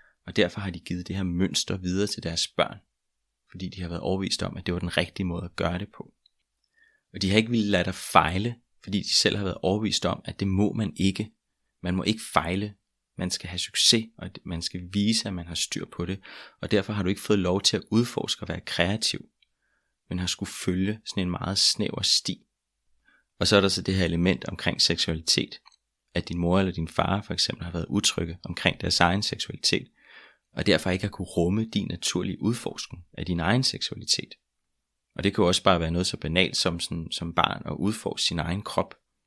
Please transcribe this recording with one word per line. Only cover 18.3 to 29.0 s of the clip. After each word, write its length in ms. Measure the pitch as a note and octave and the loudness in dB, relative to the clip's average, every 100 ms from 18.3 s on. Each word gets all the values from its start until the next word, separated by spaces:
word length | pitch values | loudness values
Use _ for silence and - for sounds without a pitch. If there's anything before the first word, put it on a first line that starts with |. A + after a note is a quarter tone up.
| - | -4
og 40 | - | -6
være 140 | E2+ | -8
kreativ, 640 | - - F2 A2+ - - - _ _ _ _ _ _ _ - | -4 0 2 2 -2 -4 -10 _ _ _ _ _ _ _ -8
men 100 | F#2 | -4
har 80 | F2+ | -2
skulle 240 | - F#2+ - - | -4 -6 -4 -2
følge 340 | F#2 F#2+ G#2+ - | 0 0 -2 -6
sådan 180 | G2+ | -4
en 80 | F2+ | -2
meget 260 | F2 - G2 | -2 -2 2
snæver 440 | - - G2+ - | 2 2 -2 -2
sti. 420 | - - - - _ _ _ _ _ _ _ _ _ - | 0 0 0 -6 _ _ _ _ _ _ _ _ _ -2
Og 80 | F#2 | 6
så 80 | G2+ | 6
er 40 | |
der 60 | F#2+ | 6
så 140 | F#2+ | 2
det 140 | F2+ F#2+ | 0 2
her 100 | E2+ | 2
element 400 | E2+ F2+ D#2+ - | 4 4 2 -2
omkring 360 | - F2+ - | -4 -2 2
seksualitet, 800 | - E2+ - D#2+ - - - - _ _ _ _ _ | 2 2 0 0 0 0 0 -6 _ _ _ _ _
at 160 | F2 - | -6 -4
din 80 | F2 | 0
mor 220 | E2+ F#2 | 2 4
eller 120 | F#2 | 2
din 160 | F2 D#2+ | 0 -2
far 340 | - F2 G2 | 0 0 0
for 120 | - | -2
eksempel 320 | E2 - - F2 | -2 -2 -2 -6
har 60 | |
været 140 | E2+ - | -6 -2
utrygge 480 | G2+ - - E2 - | 0 2 0 -2 -6
omkring 380 | - E2+ - - | -10 -2 -2 0
deres 180 | - | 0
egen 240 | - | 4